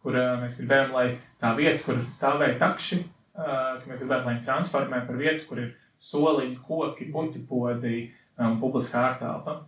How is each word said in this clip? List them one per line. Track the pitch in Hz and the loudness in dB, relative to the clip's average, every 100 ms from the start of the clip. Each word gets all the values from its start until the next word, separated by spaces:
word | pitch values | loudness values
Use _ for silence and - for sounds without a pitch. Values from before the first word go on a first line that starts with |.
kur, | - 123 | 0 2
ā, | 127 123 | 2 0
mēs | 123 - | -4 -6
gribējām, | 127 139 135 | 4 4 4
lai | 127 123 - - | 2 2 0 -10
tā | _ 117 | _ 0
vieta, | 120 156 - | 4 4 2
kur | - 120 - | 0 -2 -2
stāvēja | - 139 147 143 - | 0 2 4 2 4
takši, | - - - 180 170 - _ | 2 2 -2 -4 -4 -14 _
ā, | - 127 135 131 | -8 -2 0 -2
ka | 127 | -4
mēs | 127 123 | -8 -8
gribētu, | 131 127 120 | -2 0 0
lai | |
viņi | 117 - | -2 0
transformē | 165 175 139 135 127 | 0 2 0 0 -2
par | 123 123 | -2 -2
vietu, | 156 156 - | 0 0 -4
kur | 120 | -6
ir | 117 - _ _ | -8 -10 _ _
soliņi, | - 147 156 143 127 123 | -6 2 4 4 0 -8
koki, | - 160 147 - 139 | -6 -4 -4 -6 -8
puķu | 151 160 127 | -4 -4 -6
podi, | - 127 120 117 120 117 117 - _ | -4 -2 -2 -2 -2 -4 -6 -16 _
ā, | - 117 | -2 0
un | 113 | 2
publiskā | 127 131 120 120 | 0 0 0 0
ārtelpa. | 127 127 113 113 151 151 | 0 0 -6 -6 -6 -10